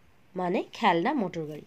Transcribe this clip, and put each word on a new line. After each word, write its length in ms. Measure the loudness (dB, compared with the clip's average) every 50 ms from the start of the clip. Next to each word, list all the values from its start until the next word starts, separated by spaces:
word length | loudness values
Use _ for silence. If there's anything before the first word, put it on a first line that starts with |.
| -20 -20 -20 -20 -20 -12 -6
মানে 260 | -4 -2 0 0 0 -2 -4 -4
খেলনা 400 | 0 4 4 4 4 4 2 0
মোটর 340 | 0 -2 -2 -4 -6 -8
গাড়ি। 160 | -8 -10 -12 -14